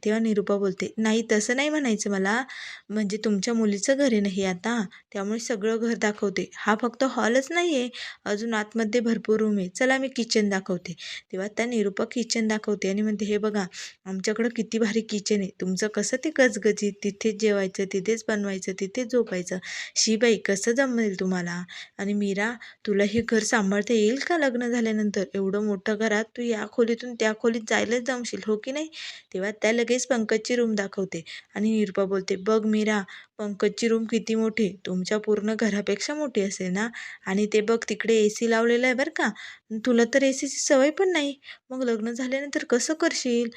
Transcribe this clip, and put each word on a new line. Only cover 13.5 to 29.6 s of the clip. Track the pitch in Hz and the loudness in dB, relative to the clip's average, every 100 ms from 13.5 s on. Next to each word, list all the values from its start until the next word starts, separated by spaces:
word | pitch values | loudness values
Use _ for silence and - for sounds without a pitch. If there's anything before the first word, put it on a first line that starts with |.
| 208 180 - - - 185 | -2 -4 -8 -16 -14 -10
आमच्याकडं | 190 185 214 240 233 | -6 -2 0 0 -2
किती | 220 226 | -2 0
भारी | 220 220 220 | 2 0 -2
किचन | 208 190 208 | -2 0 0
आहे, | 185 - | 0 -4
तुमचं | 185 185 214 214 | -4 -2 -2 -2
कसं | 208 254 | -2 -2
ते | 320 302 | 0 4
गजगजीत, | 254 208 214 208 208 196 | 4 4 0 0 -2 -2
तिथेच | 202 196 220 202 | -4 -2 -2 0
जेवायचं, | 214 202 190 - 196 | 2 2 0 -2 -4
तिथेच | 196 185 226 - | -2 0 -2 -2
बनवायचं, | 214 202 190 185 190 | -2 -2 -4 -6 -6
तिथेच | 190 254 247 | -4 -4 0
झोपायचं. | 247 226 185 175 185 - - - - | 0 0 -2 -4 -8 -8 -10 -6 0
शी | 220 220 | 2 4
बाई, | 233 214 - | 4 2 2
कसं | 196 233 233 | 0 2 2
जमेल | 269 233 220 185 | 2 2 0 0
तुम्हाला? | 185 185 175 175 180 - - - | -2 -2 -2 -6 -8 -14 -16 -8
आणि | 196 208 | -4 0
मीरा, | 202 190 220 233 - - - | 0 0 -2 -4 -12 -8 0
तुला | 196 202 | 2 4
हे | 226 | 2
घर | 233 220 208 | 2 2 2
सांभाळता | 240 190 202 208 | 2 2 2 2
येईल | 233 208 269 - | 4 4 2 0
का | 349 | 2
लग्न | 277 240 240 | 2 0 0
झाल्यानंतर? | 240 220 214 214 196 190 202 | 0 0 2 0 0 -2 -2
एवढं | 190 202 214 | -2 0 0
मोठं | 196 214 208 | 0 -2 0
घरात | 220 208 226 - | 2 0 -2 -4
तू | |
या | 240 214 214 | -2 -2 -2
खोलीतून | - 226 233 247 233 | 2 2 2 -4 0
त्या | 220 220 | 0 2
खोलीत | 233 233 220 | 0 0 0
जायलाच | 214 208 247 240 | 0 2 0 -2
जमशील, | 247 233 196 196 | -4 -4 -6 -2
हो | 214 | -2
की | 262 | -2
नाही?" | 285 311 - - - - | -6 -6 -8 -12 -14 -10
तेव्हा | 185 196 214 | -6 -4 0